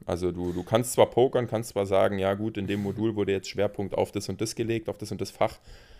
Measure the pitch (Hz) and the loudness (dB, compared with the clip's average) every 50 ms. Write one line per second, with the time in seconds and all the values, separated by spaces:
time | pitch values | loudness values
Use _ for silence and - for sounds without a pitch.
0 | - 92 90 85 90 90 87 87 87 90 85 90 87 - 113 117 123 - - - | -6 -6 -4 -2 0 -2 -2 -2 -4 -4 -4 -6 0 2 2 2 2 2 4 6
1 | 107 - - 117 123 131 - 123 120 110 110 110 120 - - 101 101 95 98 98 | 6 6 6 4 4 4 4 2 0 0 -2 -4 -4 -2 -2 -2 0 4 4 4
2 | 104 101 101 95 95 95 101 101 107 110 - 104 98 92 101 104 101 98 95 101 | 4 4 2 2 2 0 0 0 -2 -4 -4 -4 -2 -2 -2 -2 -2 -2 -2 -2
3 | 107 113 107 104 101 92 98 95 - - - 95 101 101 - - 101 90 - - | -2 0 0 0 0 0 0 -2 -2 -4 -2 -2 -2 -2 -2 -4 -6 -2 -2 -2
4 | 98 - - 104 - - 95 - 110 110 - - 113 110 113 113 107 - - - | -2 -2 -2 -4 -6 -6 -4 -4 -4 -4 -4 -4 -2 -2 -2 -2 -4 -6 -6 -8
5 | 107 - 101 87 95 - - - - 113 - - _ - - - - - - | -8 -8 -6 -6 -6 -8 -2 0 0 0 0 -6 _ -20 -20 -20 -20 -20 -20